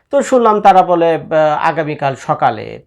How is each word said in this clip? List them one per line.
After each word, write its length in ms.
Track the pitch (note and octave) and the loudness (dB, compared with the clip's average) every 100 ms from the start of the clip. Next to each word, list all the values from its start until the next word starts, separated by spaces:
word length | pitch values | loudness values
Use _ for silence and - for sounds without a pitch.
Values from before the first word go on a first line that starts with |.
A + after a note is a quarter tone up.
| _ | _
তো 120 | C#4 | -4
শুনলাম 380 | - B3+ A3+ G#3+ | 0 2 2 4
তারা 220 | G3+ F#3 | 4 4
বলে, 320 | F3 F3 E3 | 2 2 2
আহ, 440 | D#3+ C#3 D#3 D3+ D3+ | 0 -2 0 0 0
আগামীকাল 520 | E3 D#3 D3+ C#3+ C#3 | -2 -2 -6 -4 -6
সকালে, 680 | B2+ - D3 C3+ A2 A2 A2 | -6 -6 -2 -2 -2 -10 -14